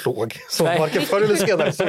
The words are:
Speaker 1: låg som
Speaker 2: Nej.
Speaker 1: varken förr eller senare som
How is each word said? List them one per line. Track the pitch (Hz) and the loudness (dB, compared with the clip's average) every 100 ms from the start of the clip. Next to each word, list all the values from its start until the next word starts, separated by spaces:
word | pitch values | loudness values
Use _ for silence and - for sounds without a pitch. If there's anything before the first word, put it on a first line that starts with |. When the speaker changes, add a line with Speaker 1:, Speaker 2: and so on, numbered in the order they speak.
Speaker 1:
låg | - 120 113 - - | -4 -4 -6 -8 -8
som | - 165 | 0 0
Speaker 2:
Nej. | 170 | 2
Speaker 1:
varken | 156 - | 0 0
förr | 147 196 | 0 2
eller | 214 208 | 2 2
senare | 262 180 143 | 2 2 0
som | - | 0